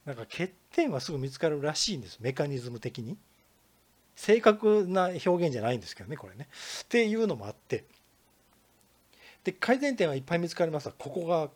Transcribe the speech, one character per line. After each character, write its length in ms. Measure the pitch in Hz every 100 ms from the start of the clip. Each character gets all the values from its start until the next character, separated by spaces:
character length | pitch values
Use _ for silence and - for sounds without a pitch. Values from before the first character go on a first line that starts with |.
| -
な 80 |
ん 20 | 123
か 60 |
欠 300 | 113 - 185 - _
点 200 | - 311
は 100 | 139
す 100 | -
ぐ 60 | 147
見 120 | 135
つ 80 | 135
か 120 | 165
る 120 | 147
ら 140 | 143 151
し 180 | -
い 40 | 170
ん 40 |
で 60 | 95
す。 120 | -
メ 120 | 117
カ 160 | 131 147
ニ 120 | 135
ズ 100 | 120
ム 100 | 117
的 220 | 123 123
に。 160 | 113 202 _ _ _ _ _ _ _ _ _ -
正 260 | - 226
確 440 | 226 214 214 214 180
な 200 | 190 185
表 220 | 175 185
現 220 | 175 170
じ 80 | 123
ゃ 20 |
な 100 | 110
い 60 | 123
ん 40 |
で 60 | 95
す 80 | -
け 80 |
ど 60 | 101
ね、 80 | 156
こ 100 | 95
れ 80 | 98
ね。 120 | 143 - - -
っ 20 | -
て 180 | 240 220
い 100 | 220
う 120 | 220
の 80 | 131
も 120 | 101
あ 40 |
っ 40 | -
て。 300 | - 113 - _ _ _ _ _ _ _ _ _ _ _ _ _ - - -
で、 80 |
改 260 | - - 262
善 160 | 285 247
点 140 | 170
は 60 | 135
い 40 |
っ 40 |
ぱ 120 | 135 170
い 40 |
見 100 | 170
つ 60 | -
か 100 | 170
り 60 |
ま 80 | 151
す 60 | 113
わ。 60 | -
こ 120 | -
こ 160 | 185 165
が 240 | 170 147